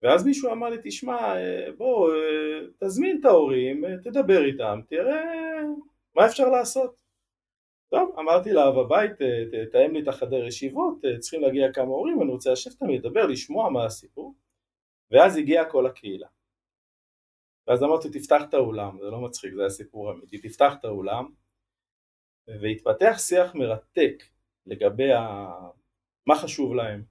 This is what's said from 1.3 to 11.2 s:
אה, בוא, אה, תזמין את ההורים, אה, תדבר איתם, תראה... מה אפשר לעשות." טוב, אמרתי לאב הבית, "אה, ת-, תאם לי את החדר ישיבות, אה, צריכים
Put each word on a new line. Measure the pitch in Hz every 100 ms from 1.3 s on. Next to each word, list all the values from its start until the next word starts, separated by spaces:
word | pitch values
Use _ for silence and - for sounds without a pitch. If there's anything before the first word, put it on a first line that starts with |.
| 190
אה, | 180 180 - -
בוא, | 240 240 170 156
אה, | 156 156 156 156 - _
תזמין | 196 190 359 339
את | 277
ההורים, | 185 143 131 127 139 170
אה, | 185
תדבר | 240 233 190 190 139
איתם, | 139 113 104 113
תראה... | 156 233 302 330 330 320 320 302 294 - _ _ -
מה | 277
אפשר | - 254
לעשות." | 254 240 262 254 - _ _ _ _ _ _ _ _ _
טוב, | - 359 -
אמרתי | 156 175 185
לאב | 185 139 131
הבית, | 120 160 208 208
"אה, | 135 120 113
ת-, | 113 110
תאם | 123 143
לי | 160
את | 147
החדר | 131 120 131 120
ישיבות, | 120 135 135 349 - 139
אה, |
צריכים | 117